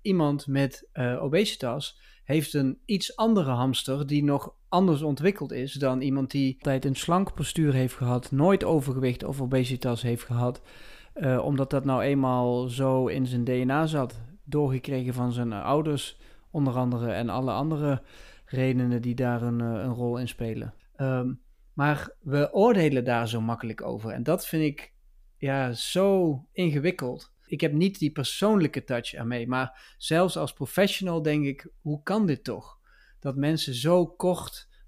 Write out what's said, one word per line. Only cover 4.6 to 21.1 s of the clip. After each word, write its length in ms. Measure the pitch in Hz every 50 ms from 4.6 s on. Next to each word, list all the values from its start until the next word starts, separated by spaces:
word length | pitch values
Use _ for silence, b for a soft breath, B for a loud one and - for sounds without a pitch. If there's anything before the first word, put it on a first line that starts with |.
| _ -
anders 340 | - 180 196 180 156 139
ontwikkeld 500 | 160 151 139 135 147 196 196 - 147 -
is 200 | - 127 127 135
dan 280 | - 139 143 131 131 127
iemand 300 | 135 139 135 139 135 127
die 240 | - 143 135 135 131
altijd 280 | - - 139 135 135 -
een 120 | 143 135
slank 380 | - - - 170 185 196 - -
postuur 380 | - 143 - - 170 156 143
heeft 220 | 131 131 127 127 -
gehad, 360 | - 127 120 123 123 - -
nooit 340 | 135 135 151 190 196 190 -
overgewicht 600 | - 160 151 131 139 127 131 131 127 120 123 -
of 160 | - 135 139
obesitas 640 | 131 123 135 131 127 123 131 120 - 127 120 117
heeft 200 | - 120 120 117 -
gehad, 380 | - 117 120 123 123 127 - B B B B B B B B B B -
eh, 300 | 302 170 131 127 123 -
omdat 260 | 147 143 131 135 131
dat 140 | 147 135 139
nou 180 | 139 131 123
eenmaal 640 | 101 139 139 139 135 127 127 123 123 123 123 123 127 123
zo 380 | 117 131 135 131 131 131 127
in 200 | 123 - 139 127
zijn 180 | 123 127 120 120
D 40 | 127
N 220 | 127 123 127 127
A 160 | 139 156 160
zat, 340 | 156 160 143 127 117 - - - - - - -
doorgekregen 720 | 139 143 147 147 131 131 127 - 143 139 127 123 127 120
van 180 | 123 123 123
zijn, 200 | 117 123 120 117
eh, 120 | 107 101 67
ouders 560 | 95 139 156 156 156 147 135 - - b b b b b b b b
onder 240 | - 156 143 131 120
andere 380 | 127 127 123 123 117 120 117
en 160 | 92 95 120 113
alle 240 | 90 127 131 127
andere 500 | 98 107 143 160 156 147 151 143 139 123 B B B B B B B B B
redenen 580 | - 131 131 131 131 131 127 123 120 123 117
die 120 | 120 123 120
daar 280 | 131 127 123 120 117
een, 180 | 120 120 117 117
eh, 60 | 117
een 260 | 117 117 104 110 127 117
rol 240 | 123 123 120 120 123
in 100 | 123 110
spelen. 460 | - - 120 113 110 110 113 113 - - - _ _
Ehm, 360 | - 139 131